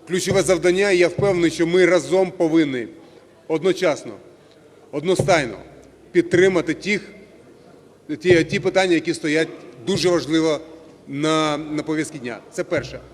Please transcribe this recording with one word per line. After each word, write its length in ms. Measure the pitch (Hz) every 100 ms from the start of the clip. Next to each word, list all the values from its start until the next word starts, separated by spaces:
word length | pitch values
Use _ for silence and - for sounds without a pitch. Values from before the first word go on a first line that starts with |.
| -
Ключове 340 | 180 185 196
завдання, 480 | 160 180 180 180 202
і 80 | 185
я 100 | 170
впевнений, 420 | 175 202 185 165
що 160 | 156 165
ми 200 | 180 180
разом 440 | 180 139 180 190
повинні 580 | 180 170 160 151 127 110 - - - - - _
одночасно, 640 | 160 175 180 180 135 127 98 - - - - - - -
одностайно 680 | 143 160 185 147 175 127 95 - - - - -
підтримати 640 | 180 170 175 190 185 156
тих, 260 | 151 175 202 - - - - - - - - - _ - 151
ті, 240 | 180 175
ті 160 | 156 196
питання, 340 | 185 185 190
які 200 | 165 165
стоять 340 | 156 160 151 160 - - - 117
дуже 220 | 196 175
важливо 520 | 175 131 160 160 147 - - - - -
на, 480 | 139 156 160 156 147
на 260 | 156 151
повістці 360 | 147 156 151 151
дня. 200 | 123 110 -
Це 120 | -
перше. 360 | 175 160 123 127 120